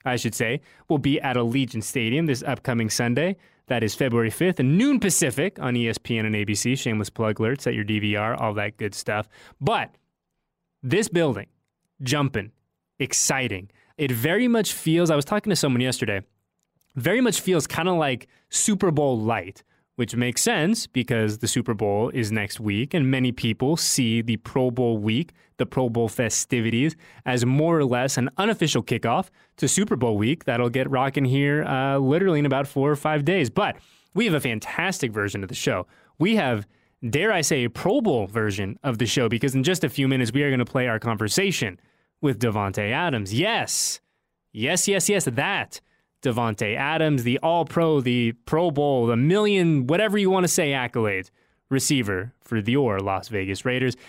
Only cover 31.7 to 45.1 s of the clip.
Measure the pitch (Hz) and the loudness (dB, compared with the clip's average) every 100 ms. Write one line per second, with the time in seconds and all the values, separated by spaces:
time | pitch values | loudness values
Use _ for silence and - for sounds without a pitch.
31.7 | 131 139 139 131 165 190 147 143 135 139 | 0 0 2 2 2 2 2 2 0 0
32.7 | 139 143 143 156 151 143 190 120 - 185 | 0 2 2 0 0 2 2 0 0 -2
33.7 | - - _ _ 180 233 151 127 110 - | -4 -16 _ _ -2 2 2 0 -4 -4
34.7 | - 185 185 123 107 101 101 95 - 143 | -2 -2 -2 -4 -2 -2 -4 -8 -4 -2
35.7 | 98 - _ _ - 185 220 135 107 - | -2 -6 _ _ -2 0 2 0 -2 -4
36.7 | _ _ _ 120 143 214 185 143 147 120 | _ _ _ -4 0 2 0 0 0 0
37.7 | - 175 277 214 120 98 113 107 98 98 | -2 0 2 2 0 0 -2 -2 -2 -6
38.7 | - 135 113 117 143 117 113 139 131 139 | -4 -4 -2 0 2 2 2 0 0 0
39.7 | 180 151 - 135 131 117 135 143 127 117 | 0 -2 0 0 2 0 0 0 0 0
40.7 | 135 123 110 120 107 107 - 196 - 107 | -2 0 -2 -2 -2 0 0 0 -2 -4
41.7 | 87 _ _ _ _ 147 107 120 104 98 | -8 _ _ _ _ -2 0 0 0 -2
42.7 | 95 104 139 175 120 95 113 202 208 110 | -2 -2 -2 0 -2 -2 -2 0 -2 -2
43.7 | - - - _ _ _ _ _ 107 127 | -2 -4 -6 _ _ _ _ _ -6 -2
44.7 | 180 - 196 - | 0 0 0 2